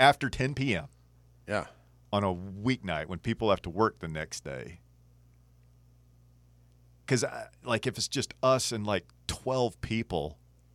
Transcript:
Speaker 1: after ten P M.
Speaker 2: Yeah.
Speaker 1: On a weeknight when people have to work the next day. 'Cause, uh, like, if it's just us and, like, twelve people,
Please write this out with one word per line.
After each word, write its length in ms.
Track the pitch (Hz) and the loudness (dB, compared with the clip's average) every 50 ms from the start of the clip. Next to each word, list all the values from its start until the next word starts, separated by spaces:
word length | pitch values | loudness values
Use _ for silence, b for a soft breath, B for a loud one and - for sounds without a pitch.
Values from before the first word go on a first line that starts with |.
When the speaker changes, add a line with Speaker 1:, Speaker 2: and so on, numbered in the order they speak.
Speaker 1:
after 280 | 131 139 139 - - 127 | 8 8 8 6 2 -4
ten 260 | - - 127 135 147 | -2 -2 -2 -2 -2
P 200 | 131 131 139 104 | -2 -2 0 0
M. 140 | 82 73 69 - _ _ _ _ - - - _ - - | -2 -4 -6 -14 _ _ _ _ -20 -20 -20 _ -20 -8
Speaker 2:
Yeah. 200 | - 101 104 78 - - - _ _ _ _ _ _ - | -4 -4 -4 -4 -6 -10 -20 _ _ _ _ _ _ 0
Speaker 1:
On 120 | 101 101 | 2 2
a 100 | 98 90 | 2 0
weeknight 720 | 87 92 98 92 98 104 127 131 120 - 95 82 76 78 | -2 -6 -10 -10 -4 0 0 0 0 -2 -4 -4 -4 -4
when 140 | 80 90 82 | -4 -8 -6
people 300 | - 113 113 - 113 107 | -4 -4 -2 0 4 4
have 120 | 98 87 - | 4 2 2
to 80 | 90 | -2
work 300 | 80 92 110 107 - - | 0 2 2 2 2 -2
the 80 | - 82 | -8 -8
next 340 | 78 78 78 - - - - | -6 -6 -6 -8 -10 -12 -10
day. 380 | 76 69 65 62 60 87 - - _ _ _ _ _ _ - - - - - - _ - - _ - - - _ _ - - _ - - - - - - - - - - - - - - - - - - _ _ | -10 -10 -10 -10 -12 -14 -18 -20 _ _ _ _ _ _ -20 -20 -20 -20 -20 -20 _ -20 -20 _ -20 -20 -20 _ _ -20 -20 _ -20 -20 -20 -20 -20 -20 -20 -20 -20 -20 -20 -20 -20 -20 -20 -20 -20 -20 _ _
'Cause, 180 | - - 120 139 | 0 0 2 2
uh, 240 | 131 - 117 110 - - - - | -2 -4 -8 -14 -14 -18 -14 -4
like, 240 | 120 117 110 - 127 | -2 -2 -2 -2 -4
if 100 | 104 - | -4 -4
it's 80 | - | -6
just 280 | - - 127 120 - - - | -4 -2 -4 -4 -4 -4 0
us 300 | - 131 131 131 - - | 2 4 4 4 2 -2
and, 160 | 117 110 104 | -4 -4 -2
like, 180 | 104 104 92 - - _ _ _ | 0 0 0 -2 -4 _ _ _
twelve 540 | - - - - 127 131 131 123 117 - - | -10 -10 -8 -6 -2 0 2 2 0 0 -4
people, 580 | - - 113 113 113 - 95 82 73 76 - - _ _ _ _ _ _ _ | -6 -4 -2 -2 -2 -2 -2 -4 -4 -4 -8 -12 _ _ _ _ _ _ _